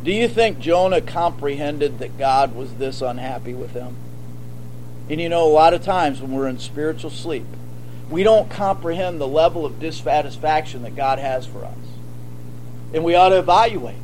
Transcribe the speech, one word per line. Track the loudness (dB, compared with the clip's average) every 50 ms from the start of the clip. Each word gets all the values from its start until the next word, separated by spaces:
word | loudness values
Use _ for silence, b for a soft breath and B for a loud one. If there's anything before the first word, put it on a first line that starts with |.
| 0
Do | 0 0
you | 2 2 0
think | 4 4 2 2 2 -2
Jonah | 2 4 4 6 6 4 4 2
comprehended | 0 0 -2 0 0 0 0 0 -4 -4 -2 -2 -4 -4 -2 0 0 -2 -2 -4
that | -8 -8 -6
God | -2 0 2 4 4 4 2 0
was | -6 -8 -8 -6
this | -4 -4 -4 -4 -4 -4
unhappy | -4 -4 -4 -6 -6 -6 -6 -6 -8 -8
with | -8 -8 -8 -8
him? | -8 -8 -8 -10 -10 -10 -10 -10 -10 -10 -10 -10 -10 -10 -10 -10 -10 -10 -10 -10 -10 -10 -10 -10 -10 -6 -6
And | -4 -4
you | -2 0
know, | 2 4 6
a | 6
lot | 8 10 8 8 8
of | 6 2
times | 0 2 2 2 0 0 -2 -6
when | -4
we're | -4 -2 -2
in | -2 -4 -6
spiritual | -8 -8 -6 -4 -4 -4 -4 -4 -8 -8
sleep, | -8 -8 -6 -6 -6 -6 -6 -8 -10 -10 -10 -10 -10 B B B B B B -6
we | -2 2 6
don't | 6 6 6 4 0
comprehend | -4 -2 -2 -2 -2 -2 -2 -4 -2 -2 -2 -4 -2 -4
the | -4
level | 0 2 4 4 4 2 0 -4
of | -4 -6 -6
dissatisfaction | -6 -6 -6 -4 -2 0 2 2 0 0 -6 -4 0 0 0 0 0 -4 -8 -8 -8
that | -8 -6
God | -2 0 0 0 0
has | -2 -2 -4 -4 -4
for | -6 -10 -8 -8
us. | -8 -10 -10 -10 -10 -10 -10 -10 -10 -10 -10 -10 -10 -10 -10 -10 -10 -10 -10 -10 -10 -8 -8 -8 -4 -4
And | -2 0
we | 4 6
ought | 8 8 8
to | 8 6
evaluate. | 6 6 6 6 6 4 2 -2 -6 -6 -8 -10